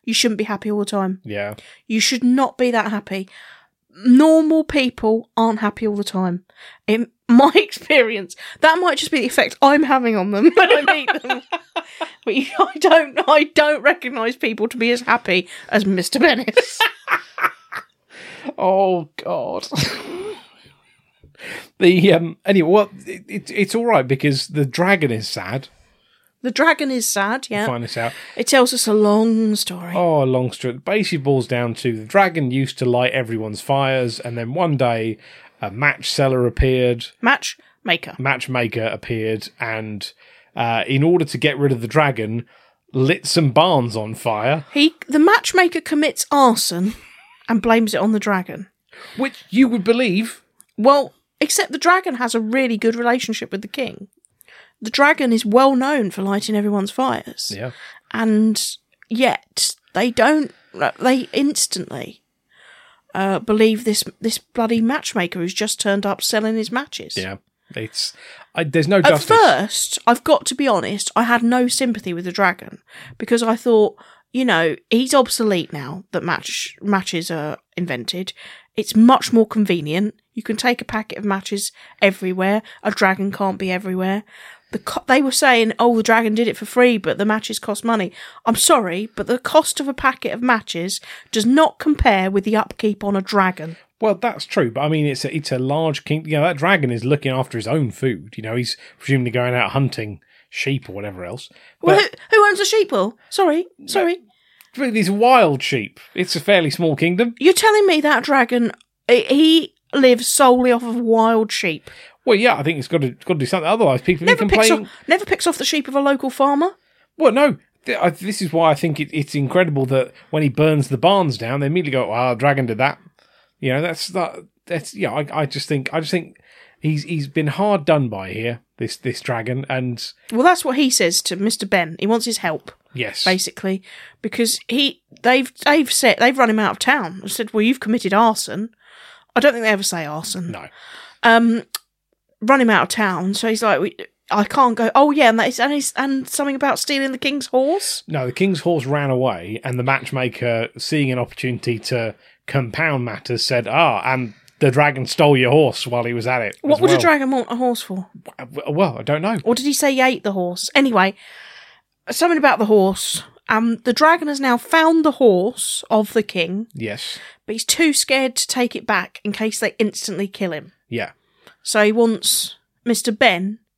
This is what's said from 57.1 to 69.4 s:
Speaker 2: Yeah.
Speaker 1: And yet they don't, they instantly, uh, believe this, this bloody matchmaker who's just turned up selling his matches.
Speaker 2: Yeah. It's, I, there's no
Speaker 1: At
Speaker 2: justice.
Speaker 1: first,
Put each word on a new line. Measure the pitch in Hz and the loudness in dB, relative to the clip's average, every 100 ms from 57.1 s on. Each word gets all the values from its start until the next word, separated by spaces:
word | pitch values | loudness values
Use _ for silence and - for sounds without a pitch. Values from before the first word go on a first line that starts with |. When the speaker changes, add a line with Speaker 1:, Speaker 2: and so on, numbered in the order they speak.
| - - - - | -4 -8 -10 -10
Speaker 2:
Yeah. | - 123 - - - - | -8 -10 -12 -20 -20 -10
Speaker 1:
And | 220 220 214 220 214 - - _ _ - | -2 2 4 2 0 -4 -10 _ _ -8
yet | 233 254 - _ - - - _ | 0 0 0 _ -6 -6 -6 _
they | - 240 | -2 -2
don't, | 233 233 311 269 - _ - 139 - | 2 4 4 0 -8 _ -6 -4 0
they | 254 262 - | 2 2 0
instantly, | - 277 294 - 190 - 135 - - _ _ _ _ _ - _ _ _ | -2 0 0 -4 -4 -8 -10 -12 -16 _ _ _ _ _ -20 _ _ _
uh, | 185 190 190 | -4 -2 -2
believe | 226 214 220 214 | 0 2 4 2
this, | 240 208 - - | -2 -2 -4 -6
this | 226 - | -6 -6
bloody | _ - 226 233 | _ -4 0 0
matchmaker | 226 294 - 214 175 185 | 0 -2 -4 -4 -4 -4
who's | 175 | -6
just | - 208 - | -4 -4 -4
turned | 208 202 202 | -2 0 -2
up | 190 | -4
selling | - 220 220 220 | -2 -2 -2 -2
his | 214 | -4
matches. | 240 294 - - - | -6 -8 -12 -10 -8
Speaker 2:
Yeah. | 95 98 _ _ - - | -8 -10 _ _ -16 -12
It's, | 110 - - - - - - - | -10 -8 -8 -10 -20 -20 -10 -6
I, | 160 | -2
there's | 165 151 | 0 2
no | 196 | 4
Speaker 1:
At | 285 | 6
Speaker 2:
justice. | 151 - | 4 4
Speaker 1:
first, | 453 | 6